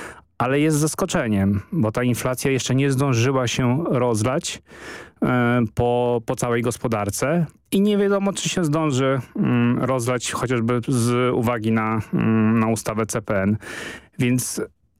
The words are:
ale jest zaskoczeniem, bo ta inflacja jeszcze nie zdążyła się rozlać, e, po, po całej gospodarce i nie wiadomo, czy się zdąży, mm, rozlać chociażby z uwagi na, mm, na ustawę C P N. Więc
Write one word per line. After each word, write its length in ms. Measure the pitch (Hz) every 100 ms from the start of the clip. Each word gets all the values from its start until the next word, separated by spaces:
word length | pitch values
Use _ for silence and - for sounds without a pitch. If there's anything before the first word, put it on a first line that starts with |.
| - - - -
ale 220 | 123 143
jest 160 | 156 147
zaskoczeniem, 840 | 151 - 185 175 120 101 98 101 -
bo 200 | 180 107
ta 100 | 123
inflacja 480 | 123 117 127 127 139
jeszcze 240 | 131 -
nie 160 | 131 139
zdążyła 580 | 131 143 117 127 135 120
się 360 | - 123 131 294
rozlać, 760 | 139 123 107 120 147 - - - - - - - -
e, 400 | - 123 120 123 110
po, 480 | - 120 120 120 120 113
po 100 | 127
całej 260 | 120 117
gospodarce 840 | 117 - 127 110 104 - 135 175 156 - _
i 80 | 196
nie 180 | 208 202
wiadomo, 340 | 202 202 196
czy 160 | 196 165
się 160 | -
zdąży, 560 | 160 156 156 127 135 135 117 -
mm, 420 | 131 123 120 123
rozlać 520 | 127 131 117 123 -
chociażby 480 | - 120 123 113 123 113
z 460 | 127 120 120 123
uwagi 380 | - 117 120 110
na, 280 | 113 110 113 -
mm, 440 | - 113 110 110 113
na 80 | 113
ustawę 400 | 110 - 110 110
C 160 | 117
P 200 | - 101
N. 140 | 98 107 - - - - - -
Więc 420 | 123 127 - - - _ _ _